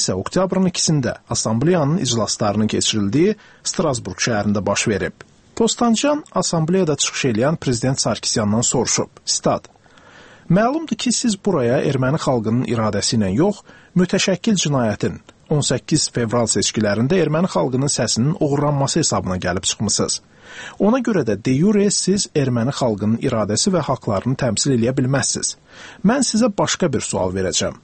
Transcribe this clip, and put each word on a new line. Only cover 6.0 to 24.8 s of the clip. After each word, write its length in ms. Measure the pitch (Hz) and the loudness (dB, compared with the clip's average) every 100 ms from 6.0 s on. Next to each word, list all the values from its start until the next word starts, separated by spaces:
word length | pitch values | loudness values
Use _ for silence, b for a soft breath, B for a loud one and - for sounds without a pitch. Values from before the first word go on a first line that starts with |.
| 285 302 - | 2 0 -4
assambleyada 640 | 185 - 170 156 190 160 139 | -4 -2 0 2 2 2 0
çıxış 280 | - - 135 | -2 -2 0
eləyən 260 | 107 139 165 | 2 0 0
prezident 440 | 139 117 131 135 | -2 0 0 0
Sarkisyandan 600 | - 104 - 120 104 110 | -2 -2 -2 0 2 2
soruşub, 480 | 117 131 101 - - - | 2 0 0 -2 -4 -8
sitat, 380 | - - 160 120 - _ B B B B B B B | -6 -2 0 -2 -4 _ B B B B B B B
"Məlumdur 460 | 180 233 311 311 226 | 2 2 0 -4 -4
ki, 160 | 247 | -2
siz 320 | - 240 202 | 0 0 -2
buraya 380 | 208 160 117 135 151 | 0 0 2 2 2
erməni 280 | 131 131 156 | 0 0 0
xalqının 420 | 156 123 110 120 | 0 0 2 0
iradəsi 520 | 127 113 110 101 - 113 | 0 0 0 0 0 0
ilə 120 | 95 | 2
yox, 220 | 107 196 - - B B 175 | 2 2 0 -10 B B 0
mütəşəkkil 600 | 180 196 - 180 233 196 | 2 0 0 0 0 0
cinayətin, 500 | 151 139 113 101 107 - - - - | 0 0 0 0 -4 -4 -14 -12 -4
on 100 | 151 | -2
səkkiz 500 | - 127 - 156 - | 0 -2 0 -2 0
fevral 320 | 127 113 123 113 | -2 0 0 0
seçkilərində 680 | 104 - 117 104 101 131 190 | 0 0 0 0 2 2 2
erməni 240 | 147 156 185 | 2 0 0
xalqının 360 | 185 151 127 147 - | 0 0 0 0 0
səsinin 380 | 113 110 139 - | -2 0 0 0
oğurlanması 580 | 151 139 147 143 139 175 | 0 0 0 0 0 0
hesabına 380 | - 101 95 92 | 0 0 -2 -2
gəlib 260 | 90 90 | -2 -2
çıxmısınız. 580 | - - 101 - 90 - _ B B B B B | -4 -2 -2 0 -2 -4 _ B B B B B
Ona 200 | 202 262 | 2 2
görə 240 | 240 190 113 | 0 0 0
də 160 | 101 | 0
de 100 | 131 131 | 0 2
jure 320 | 202 208 202 | 4 4 2
siz 380 | - - 196 - | 0 0 0 0
erməni 360 | 151 127 120 120 | -2 0 0 -2
xalqının 480 | - 123 98 107 113 | 0 -2 0 0 0
iradəsi 500 | 127 117 101 104 202 | 0 -2 0 0 0
və 60 | 175 139 | 0 -2
haqlarını 480 | 127 - 110 123 135 | -4 -2 -2 -2 -2
təmsil 420 | 127 104 143 | -2 0 0
eləyə 140 | 123 | 2